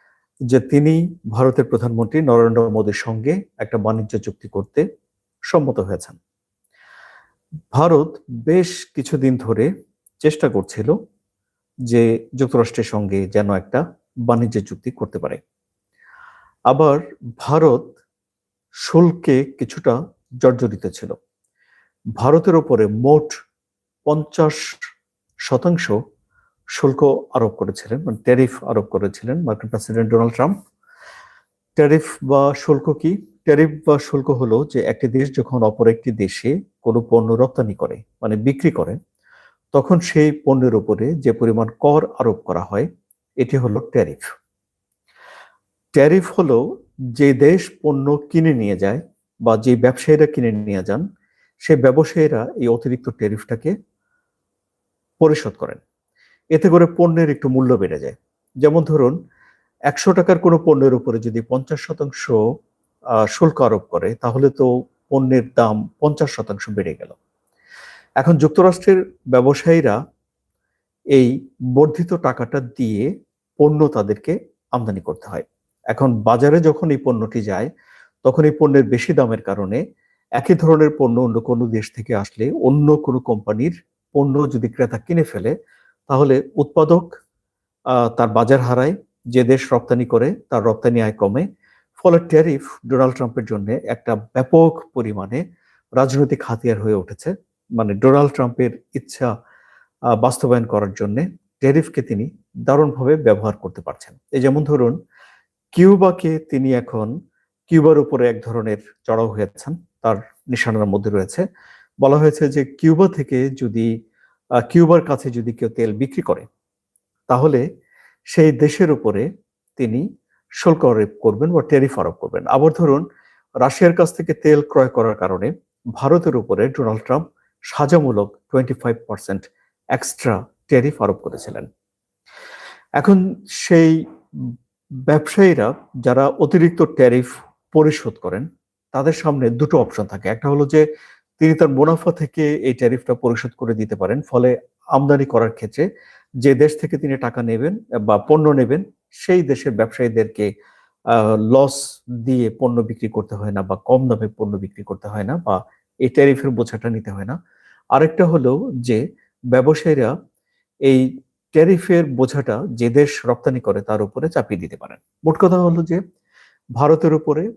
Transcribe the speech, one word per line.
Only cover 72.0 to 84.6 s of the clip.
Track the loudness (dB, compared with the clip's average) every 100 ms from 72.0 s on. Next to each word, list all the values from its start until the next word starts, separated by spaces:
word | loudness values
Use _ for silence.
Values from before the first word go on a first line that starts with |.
| -4
টাকাটা | -2 -4 -4 -6 -6
দিয়ে | -8 -6 -4 -2 -4 -6 _ _ _ 0
পণ্য | 2 4 2
তাদেরকে | 0 -2 -4 -4 -6 -8 _ _
আমদানি | -6 -4 -6
করতে | -8 -12 -12
হয়। | -12 -12 _ _ _
এখন | -8 -2 0 0
বাজারে | 0 2 4 4
যখন | 4 2 -2
এই | -2
পণ্যটি | -2 -4 -4 -6
যায়, | -6 -6 -6 -12 _ _ _ _
তখন | 0 2
এই | 2 2
পণ্যের | 4 4
বেশি | 4 0 0
দামের | 0 0 -2
কারণে | -6 -6 -4 -6 -8 _ _ _ _
একই | -4 2
ধরনের | 2 4 4 4 2
পণ্য | 0 0
অন্য | 0 -2
কোনো | -2 -2 -2
দেশ | -4 -6 -12
থেকে | -6
আসলে | -6 -6 -6 -4
অন্য | 0 2 4 4 2
কোনো | 0 -4
কোম্পানির | -2 -4 -4 -4 -4 -6 _ _ _
পণ্য | -2 0 0 -2
যদি | -4